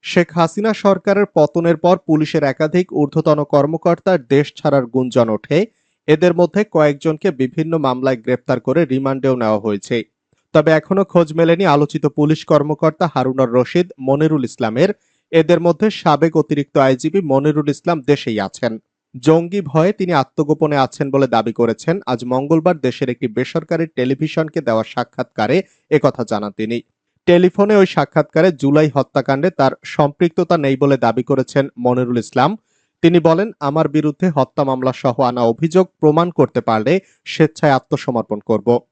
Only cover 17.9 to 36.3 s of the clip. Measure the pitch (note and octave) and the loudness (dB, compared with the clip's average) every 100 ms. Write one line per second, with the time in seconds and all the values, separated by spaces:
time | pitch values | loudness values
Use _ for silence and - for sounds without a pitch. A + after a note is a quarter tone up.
17.9 | E3 C3 C#3 - G#2+ G2 - A#2+ A2 _ | -4 0 -2 0 -4 -6 -6 -6 -6 _
18.9 | _ _ C3 B2+ D#3+ E3+ G3+ D3+ D#3 F3 | _ _ -4 2 2 0 -6 -4 0 0
19.9 | G#3 F3+ D#3 C3 - D3 D3+ D3+ D3 B2+ | -2 -2 -2 -2 -4 -2 0 0 0 -2
20.9 | - C#3+ C#3 C3 A#2 A2 A2 A#2 A2 - | -4 -4 0 0 0 -2 -2 -2 -2 -4
21.9 | F#3+ - B2 B2 B2+ C#3+ E3 D#3+ E3 F#3 | -4 -4 -6 -2 -4 0 0 0 -2 -4
22.9 | - B2+ B2 B2+ G#2+ B2+ - - E3 E3 | -4 -6 -6 -6 -6 -6 -6 -6 -6 -6
23.9 | - B2+ C#3 D#3 - D#3+ E3 C3 A2 A2 | -4 -4 -2 -4 -4 -4 -4 -2 -2 -4
24.9 | - A#2+ - C3 - A2 D#3+ F#3 _ _ | -6 -8 -8 -10 -4 -2 -2 -4 _ _
25.9 | D3+ C#3 - A2+ G#2 G#2 G2 A2 A#2 - | 0 0 -2 -6 -4 -6 -8 -6 -6 -10
26.9 | _ _ _ - F3 F3+ - G3+ G#3 F#3 | _ _ _ 2 4 4 2 2 4 2
27.9 | - C#3 D#3+ D3 D#3+ F3+ D3 C#3 D3 D#3 | 0 0 -2 0 2 0 2 2 2 2
28.9 | C3+ B2+ C#3 C3 C3+ F3 - C3 - - | 0 -2 -4 -2 -2 -2 0 0 -2 -8
29.9 | - C#3+ - F3 - F3 F3 C#3 C3+ C#3+ | -2 -2 0 -2 0 -2 0 0 0 0
30.9 | C3+ A#2 A#2 B2 C3+ B2+ C#3+ C#3 - B2 | 2 0 -2 -2 -2 0 -2 -2 -2 -2
31.9 | B2 B2 A#2+ G#2+ C3 C#3+ A3 _ _ _ | 0 0 -4 -2 0 0 -2 _ _ _
32.9 | _ E3 F3 D#3+ E3 A3 - C#3+ D#3 D3+ | _ 2 4 2 0 -2 -4 -4 -2 0
33.9 | D3+ D3+ D3 F#3 D3 C3 - C#3 C3 B2+ | 0 -2 -2 -2 -2 -2 -2 -2 -2 -2
34.9 | B2 C3+ A#2+ B2+ B2 A#2 A#2 D#3+ F3 F#3 | -2 -4 0 -2 0 -2 0 0 0 0
35.9 | _ D#3 D3+ F3 | _ 2 2 0